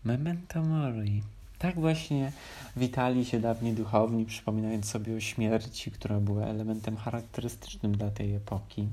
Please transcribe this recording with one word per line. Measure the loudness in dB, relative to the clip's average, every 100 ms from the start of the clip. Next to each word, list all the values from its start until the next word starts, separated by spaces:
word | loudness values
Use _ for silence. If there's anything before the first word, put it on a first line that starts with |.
memento | 2 2 0 -2 -4 -2
mori. | 2 2 0 0 0 0 -2 -12 -18 -4
Tak | -2
właśnie | 2 2 2 2 0 0 -4 -14 -14 -10 0
witali | 0 4 4 4
się | 4 2
dawni | 2 2 0
duchowni, | 0 4 4 6 2 0
przypominając | -2 0 0 0 -2 -2
sobie | -2 -2 -4
o |
śmierci, | -4 0 4 4 0 -8 -8
która | -6 -2 2
była | 2 2 0
elementem | -2 -2 -2 -2 -4
charakterystycznym | -4 -6 -6 -6 -6 -6 -12 -4 0 2
dla | 0
tej | -2 -2
epoki. | -2 -2 -4 -4 -4 -2